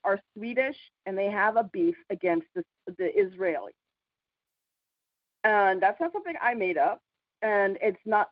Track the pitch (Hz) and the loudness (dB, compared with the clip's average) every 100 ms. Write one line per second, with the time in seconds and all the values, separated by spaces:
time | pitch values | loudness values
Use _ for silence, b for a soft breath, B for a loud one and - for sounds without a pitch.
0 | 190 202 - - 226 247 262 - - _ | -2 -2 -4 -12 -4 -2 -2 -6 -16 _
1 | - 190 202 202 208 220 202 196 170 170 | -8 -4 -2 0 2 2 0 0 0 0
2 | - 196 180 170 165 180 170 _ - 185 | -6 -4 0 0 -2 -8 -10 _ -14 -6
3 | 175 196 190 185 190 151 101 - _ _ | -2 0 -2 -2 -4 -4 -6 -16 _ _
4 | _ _ _ _ _ _ _ _ _ _ | _ _ _ _ _ _ _ _ _ _
5 | _ _ _ _ 220 208 196 190 185 - | _ _ _ _ 2 4 4 4 2 2
6 | 339 403 349 - 233 240 185 156 151 320 | -4 -4 -8 -4 -2 0 -2 0 0 -2
7 | _ _ _ _ 220 208 196 196 214 185 | _ _ _ _ 0 2 2 2 -2 -2
8 | 214 208 - | 0 0 0